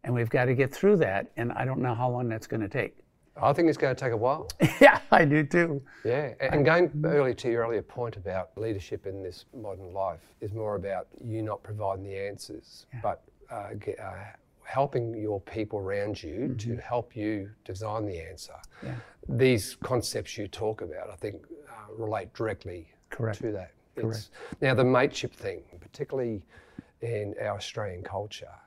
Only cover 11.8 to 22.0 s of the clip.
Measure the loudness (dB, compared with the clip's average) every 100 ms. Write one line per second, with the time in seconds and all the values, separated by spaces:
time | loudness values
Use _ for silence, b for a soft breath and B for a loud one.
11.8 | -4 -4 -6 -8 -8 -8 -12 -14 -16 -20
12.8 | -16 -6 -4 -4 _ _ -12 -10 -8 -10
13.8 | -8 -8 -10 -12 -14 -18 _ _ -6 0
14.8 | 0 0 -4 -4 -4 -4 -6 -6 -4 -4
15.8 | -2 -2 -2 -6 -8 -6 -4 -4 -4 -6
16.8 | -4 -4 -4 -6 -4 -4 -8 -14 -12 -8
17.8 | -6 -4 -6 -8 -12 -14 -16 -18 -20 B
18.8 | -10 -10 B B -6 4 6 4 0 -10
19.8 | -2 -2 -2 -6 -6 -8 -10 -4 -4 -4
20.8 | -8 -10 -12 -8 -10 -10 -16 -20 -18 -20
21.8 | -16 -8